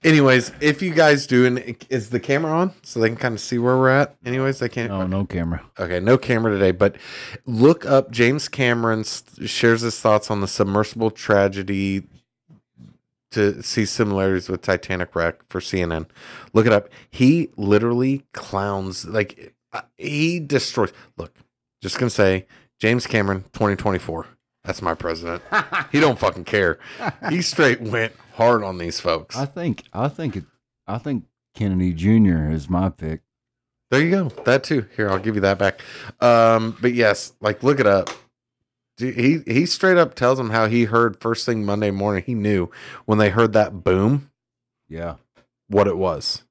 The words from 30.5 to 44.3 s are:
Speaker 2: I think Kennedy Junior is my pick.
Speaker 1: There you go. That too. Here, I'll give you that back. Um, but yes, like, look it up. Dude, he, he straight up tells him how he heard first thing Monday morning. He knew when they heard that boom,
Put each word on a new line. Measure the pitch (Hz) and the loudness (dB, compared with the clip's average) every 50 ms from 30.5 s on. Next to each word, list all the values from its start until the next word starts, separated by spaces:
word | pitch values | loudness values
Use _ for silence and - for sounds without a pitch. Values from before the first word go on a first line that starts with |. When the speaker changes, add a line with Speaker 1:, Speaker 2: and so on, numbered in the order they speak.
| _ _ _ _ _ _ _ - | _ _ _ _ _ _ _ -10
Speaker 2:
I | 101 117 | -10 -8
think | - 151 139 - - _ _ _ _ _ _ | -6 -6 -6 -6 -8 _ _ _ _ _ _
Kennedy | - 107 98 92 92 92 90 85 | -4 -2 -2 0 0 0 0 -2
Junior | 80 87 101 110 113 107 98 85 80 76 76 | 0 2 4 4 6 6 4 4 2 0 -2
is | 80 80 69 78 | -2 -4 -4 -2
my | 90 90 92 95 | -2 0 0 -2
pick. | - _ 85 78 78 78 _ _ _ _ _ _ _ _ _ _ _ _ _ _ 123 | -4 _ -10 -10 -10 -10 _ _ _ _ _ _ _ _ _ _ _ _ _ _ 0
Speaker 1:
There | 135 | 2
you | 156 170 | 2 2
go. | 180 196 185 135 - - - | 0 0 -2 -4 -8 -4 0
That | - 123 135 - | 2 2 2 2
too. | - 160 135 110 - _ | -2 -4 -4 -4 -6 _
Here, | - 107 101 | -4 -2 -2
I'll | 95 92 | -2 -2
give | 95 110 107 | -2 -2 -2
you | 104 98 | 0 2
that | 98 98 92 | 2 2 2
back. | 101 98 - - - - - - - - - _ | 0 0 0 -2 -16 -20 -20 -18 -18 -20 -8 _
Um, | - 120 117 117 113 113 113 113 110 113 110 - 113 | 4 4 6 6 6 6 4 4 2 -2 -6 -2 -2
but | 123 120 | -2 2
yes, | 120 117 107 101 - - - _ _ | 2 2 2 2 0 -4 -14 _ _
like, | - 104 104 - - | -4 -4 -4 0 0
look | 131 147 135 | 0 2 4
it | 127 | 4
up. | 104 98 98 87 - - - _ _ _ _ _ _ _ _ _ _ _ _ _ _ _ | 4 4 4 2 -2 -8 -16 _ _ _ _ _ _ _ _ _ _ _ _ _ _ _
Dude, | _ 117 131 117 | _ -8 -6 -2
he, | 120 120 135 160 160 139 | 0 2 2 2 2 -2
he | - 113 131 170 | -2 0 0 0
straight | 175 - - - 185 185 175 | 0 -2 0 2 4 4 4
up | 165 - - | 4 2 0
tells | - 123 123 135 131 | 0 2 2 2 2
him | 127 110 | -2 -2
how | 107 113 113 | 0 0 2
he | 107 113 120 117 | 2 2 2 2
heard | 104 110 117 117 113 95 _ | 2 2 2 2 2 0 _
first | - 113 117 - - | -4 -4 -4 -2 -2
thing | - 117 110 104 | -4 -4 -2 -2
Monday | 101 101 104 107 104 98 | -4 -2 -2 -2 -2 -2
morning. | 98 101 104 104 92 87 | -2 -2 -2 -2 -2 -4
He | - 123 | -4 -6
knew | 110 101 104 104 95 87 - - - - - - - _ | -2 0 0 0 0 -2 -4 -8 -18 -20 -20 -20 -16 _
when | - 110 107 | 2 4 6
they | 107 104 | 6 4
heard | 90 110 117 110 107 | 6 4 2 4 6
that | 110 107 - 101 95 85 | 4 2 2 0 -4 0
boom, | 90 92 95 98 113 139 143 139 _ | 2 2 4 4 2 2 0 -4 _